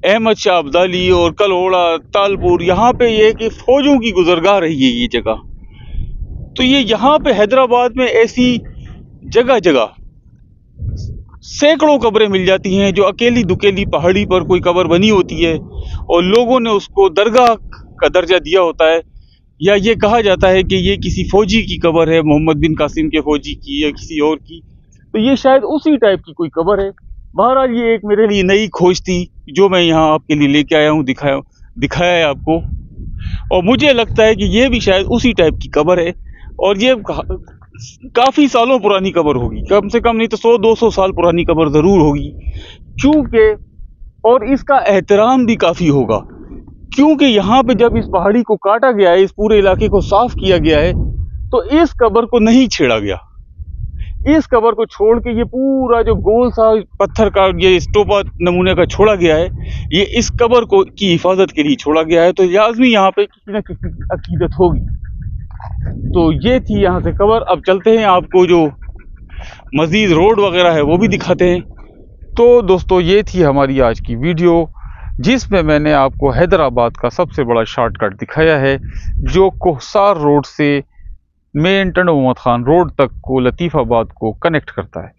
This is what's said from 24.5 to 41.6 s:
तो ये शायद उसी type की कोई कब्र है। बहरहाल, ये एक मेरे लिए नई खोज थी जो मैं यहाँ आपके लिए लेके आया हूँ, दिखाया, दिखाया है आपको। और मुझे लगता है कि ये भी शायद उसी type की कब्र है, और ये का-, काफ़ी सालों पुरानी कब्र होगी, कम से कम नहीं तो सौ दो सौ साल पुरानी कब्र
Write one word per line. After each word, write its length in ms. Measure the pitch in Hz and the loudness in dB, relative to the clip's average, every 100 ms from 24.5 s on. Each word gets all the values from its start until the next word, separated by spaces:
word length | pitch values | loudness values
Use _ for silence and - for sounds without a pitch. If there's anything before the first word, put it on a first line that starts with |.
| 165 _ _ _ _ _ | -20 _ _ _ _ _
तो 60 | 220 | -2
ये 160 | 226 269 | 0 2
शायद 260 | 262 269 - | 2 2 2
उसी 320 | 302 311 285 | -4 0 2
type 240 | 220 190 | 2 0
की 120 | - | -6
कोई 160 | 151 165 | -8 -8
कब्र 320 | 160 165 202 | -4 -2 -2
है। 100 | 196 196 - - - 160 | -4 -10 -20 -20 -14 -2
बहरहाल, 360 | 220 269 262 | 0 0 0
ये 220 | 233 233 | -2 -2
एक 80 | 226 208 | -2 0
मेरे 220 | 208 220 | 0 2
लिए 160 | 202 | 2
नई 240 | 185 196 214 | 2 2 0
खोज 320 | - 180 185 | 0 0 0
थी 280 | - 180 180 - - | -2 -4 -6 -12 -10
जो 180 | 143 196 | 0 2
मैं 120 | 185 | 4
यहाँ 320 | 170 160 156 | 2 2 2
आपके 220 | 156 - 151 | 0 0 0
लिए 120 | 143 | 2
लेके 280 | 147 139 156 | 2 2 2
आया 140 | 151 | 2
हूँ, 140 | 156 | 2
दिखाया, 360 | 131 - 143 139 135 _ - - | -2 -4 -2 -4 -6 _ -20 -8
दिखाया 360 | 139 - 175 | -6 -2 0
है 100 | 175 160 | 0 0
आपको। 300 | 135 - 165 - - - - - - - - - | -2 -2 -4 -4 -12 -14 -16 -14 -12 -8 -10 -2
और 120 | 185 | -2
मुझे 280 | 175 254 294 | 2 2 2
लगता 300 | 240 220 - | 2 0 2
है 120 | 220 208 | 2 2
कि 100 | 202 | 0
ये 160 | 196 262 | 2 2
भी 100 | 240 | 0
शायद 240 | 196 190 196 | 0 0 0
उसी 240 | 233 240 | 0 0
type 260 | 220 165 143 | 2 0 0
की 80 | 123 | -6
कब्र 300 | 139 151 180 | -2 0 0
है, 140 | 170 180 - - - - | -2 -6 -16 -20 -20 -4
और 180 | 190 202 | -2 0
ये 180 | 247 254 | 0 0
का-, 220 | 196 143 - 185 - - - - - - - - | -4 -10 -8 -12 -14 -20 -20 -20 -20 -20 -6 0
काफ़ी 320 | 254 262 285 | 0 2 2
सालों 320 | 247 240 262 | 2 2 2
पुरानी 320 | 202 196 190 | 0 0 0
कब्र 240 | 170 151 135 | 0 0 0
होगी, 260 | 120 - - | -4 -8 0
कम 220 | 202 202 | 0 0
से 100 | 233 | -2
कम 160 | 233 226 | 0 -2
नहीं 120 | 233 | -2
तो 100 | 226 | -2
सौ 200 | 233 233 | 0 2
दो 160 | 214 220 | 2 2
सौ 140 | 226 | 0
साल 200 | - 190 | 0 -2
पुरानी 320 | 185 170 170 170 | 0 0 0 0
कब्र 240 | 160 | 0